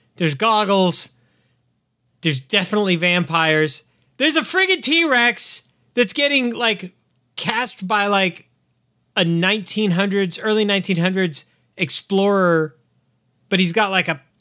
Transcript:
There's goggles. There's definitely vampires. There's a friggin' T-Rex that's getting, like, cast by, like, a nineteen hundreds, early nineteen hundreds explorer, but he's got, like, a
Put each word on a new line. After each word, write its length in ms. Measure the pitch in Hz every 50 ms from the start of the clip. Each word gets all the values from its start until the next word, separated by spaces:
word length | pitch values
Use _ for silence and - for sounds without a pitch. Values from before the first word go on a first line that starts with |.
| _ _ _
There's 180 | - 180 156 143
goggles. 840 | 135 214 226 220 214 214 190 202 196 185 180 160 - - - - _ _ _ _ _ _ _ _ _ _ _ _ _ _ _ _ _ _ _ _ _
There's 180 | - 165 147 131
definitely 560 | - - - 202 185 - 208 214 208 190 180
vampires. 920 | 165 170 180 175 180 170 - 160 165 160 160 156 156 156 156 - - - _ _ _ _ _ _ -
There's 180 | 254 311 294
a 60 | 320
friggin' 400 | 262 - - 370 381 370 381 320
T-Rex 920 | 220 - 311 330 339 320 262 247 240 240 226 - - - - - - - _ _ _ _ -
that's 200 | 240 240 185 -
getting, 400 | - 285 285 285 269 254 240 233
like, 420 | 220 240 226 214 175 185 180 - _ _ _ _ _ _ _ _
cast 520 | - - 160 233 226 247 240 - - 196 185
by, 200 | 214 208 202 202
like, 420 | 202 196 190 185 170 - - _ _ _ _ _ _ _ _ _ _ _ _ _ -
a 80 | - 185
nineteen 680 | 165 170 165 175 190 208 220 185 - - 208 214 202
hundreds, 480 | 175 175 196 202 190 202 196 180 - -
early 260 | - 220 214 220 214
nineteen 320 | 202 202 196 190 - 190 165
hundreds 480 | 170 185 190 190 190 175 147 - - _ _ _ _ _ _ -
explorer, 1000 | 185 - - - - - 196 196 196 202 202 196 185 175 170 160 156 151 - _ _ _ _ _ _ _ _ _ _ _ _ _ _ -
but 120 | 202 180
he's 140 | 190 175 165
got, 180 | 220 214 196
like, 160 | 196 185 175 170
a 120 | 160 143 _ _ _ _